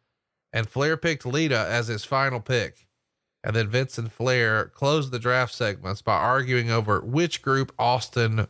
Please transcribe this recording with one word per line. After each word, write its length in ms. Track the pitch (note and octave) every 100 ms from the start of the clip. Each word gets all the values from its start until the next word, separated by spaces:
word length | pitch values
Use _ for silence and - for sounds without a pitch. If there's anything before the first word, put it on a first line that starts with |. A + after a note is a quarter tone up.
| _ _ _ _ _
And 120 | A2+ A2
Flair 300 | C3 D3 D#3+
picked 300 | E3+ D3 B2
Lita 400 | C#3+ D#3+ A#2 F#2
as 200 | A#2+ A2+
his 180 | G#2+ -
final 340 | C3+ C3+ B2
pick. 460 | - B2 E2+ - _ _ _ _ _ _
And 100 | -
then 140 | A2 G#2
Vince 300 | B2 C3 -
and 120 | A2+
Flair 580 | - B2 B2+ A2+ A2 -
closed 440 | - C#3 D#3 C3+
the 60 | B2
draft 360 | B2 B2+ B2
segments 460 | - A2 G2 F#2 G2
by 160 | - F#2+
arguing 540 | A2 C3 B2+ B2 A#2
over 300 | A2+ G#2+ G2+
which 420 | A#2+ C#3+ E3+ -
group 300 | C#3 C3+ C3 -
Austin 720 | A#2+ B2 - B2 A2+ A2 G2+